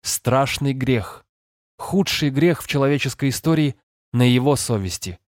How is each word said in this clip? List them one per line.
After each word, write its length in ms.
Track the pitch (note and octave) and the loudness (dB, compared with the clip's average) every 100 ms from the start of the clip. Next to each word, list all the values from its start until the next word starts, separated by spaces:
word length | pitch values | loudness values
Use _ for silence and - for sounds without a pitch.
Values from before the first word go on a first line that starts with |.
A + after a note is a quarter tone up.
Страшный 680 | - - - B2+ C#3 - C#3 | -6 -4 0 2 0 -2 -4
грех, 520 | C3 B2+ B2 F#2 - _ _ _ _ _ _ | -2 0 0 -2 -14 _ _ _ _ _ _
худший 520 | - F#3 G3 - D3+ | -4 -2 0 0 0
грех 320 | C3+ E3+ D#3+ | 2 2 0
в 60 | - | -2
человеческой 600 | C#3+ C3+ C#3+ C#3+ - C#3 | 0 2 0 -2 -2 -4
истории 500 | A#2+ D#3+ D#3+ D3 - _ _ _ | -2 0 2 0 -2 _ _ _
на 120 | A#2+ | 2
его 340 | B2 B2 C3 C#3 | 4 4 4 0
совести. 600 | - A2+ F#2+ - - E2+ | 0 -2 -2 -8 -10 -12